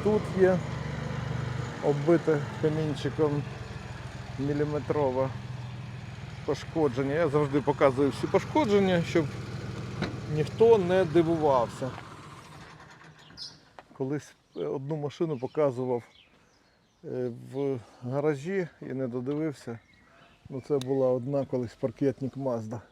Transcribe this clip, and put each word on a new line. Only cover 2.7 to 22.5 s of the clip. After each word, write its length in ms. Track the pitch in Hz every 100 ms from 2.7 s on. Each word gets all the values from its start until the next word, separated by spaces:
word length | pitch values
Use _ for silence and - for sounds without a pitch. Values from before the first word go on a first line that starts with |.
| 156 156 139 143 127 151 147 131 - - - - - - - - -
міліметрове 920 | 139 147 151 147 135 151 143 127 131 - - - - - - - - - - - -
пошкодження. 680 | 143 - 165 147 120 139
Я 140 | 147 170
завжди 340 | 147 147 143
показую 480 | 131 139 147 127 143
всі 180 | - 165
пошкодження, 760 | 190 - - 277 202 190 180
щоб 240 | 160 175 143 - - - - - - - - - - 151
ніхто 420 | 143 - 226 226
не 280 | 175 185 180
дивувався. 880 | 156 160 165 151 131 113 120 127 123 - - - - - - - - - - - - - - - - _ - -
Колись, 400 | - 131 147 - - _ -
е, 80 | 151
одну 300 | 147 139 156
машину 440 | 143 - 170 143
показував, 640 | 123 - 147 123 127 120 - _ - _ _ _ _ _ _ _ 160
е, 260 | 127 123 120 123
в 260 | 127 139 131 107 -
гаражі 640 | 123 135 147 143 147 196 170 -
і 40 | -
не 220 | 131 131
додивився. 720 | 120 127 147 160 135 - 117 _ _ _ - - _ -
Ну, 120 | 135 -
це 100 | 147
була 320 | 127 135 131
одна 360 | 127 123 143 127
колись 300 | 131 120 -
паркетник 640 | 131 - 139 127 135 127
Mazda. 440 | 135